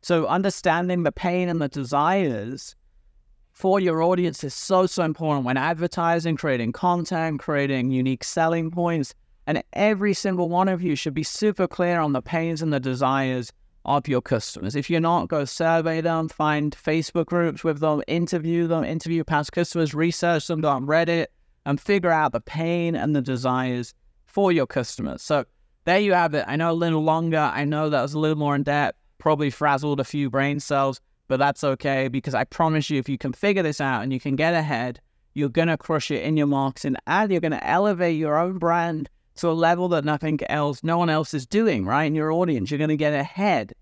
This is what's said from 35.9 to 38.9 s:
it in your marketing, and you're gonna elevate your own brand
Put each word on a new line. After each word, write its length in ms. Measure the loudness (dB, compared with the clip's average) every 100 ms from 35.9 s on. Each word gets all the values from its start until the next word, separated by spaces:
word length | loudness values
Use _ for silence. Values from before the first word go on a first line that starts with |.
| -2 0
it 140 | -4
in 120 | 0 0
your 100 | 2
marketing, 500 | 2 0 -4 -6 -4 0
and 240 | 0 2
you're 100 | 0
gonna 200 | 0 -2
elevate 560 | 0 2 2 2 0 0
your 180 | 0 2
own 220 | 0 0
brand 500 | 0 0 0